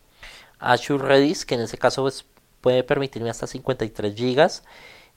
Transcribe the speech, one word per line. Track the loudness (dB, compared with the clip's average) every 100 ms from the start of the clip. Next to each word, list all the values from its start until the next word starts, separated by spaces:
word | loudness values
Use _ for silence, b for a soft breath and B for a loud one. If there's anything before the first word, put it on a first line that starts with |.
| _ B B B B B
Azure | 0 0 2 -2
Redis, | 4 6 6 0 -4
que |
en | -4
ese | -4 0
caso, | 0 0
pues, | -4 -4 -18 _ _ _
puede | 2 2
permitirme | 0 -2 -2 -4 -6
hasta | -6 -10
cincuenta | -8 -6 -4
y | -6
tres | -4 -6 -2
gigas. | -2 2 2 0 b b b b b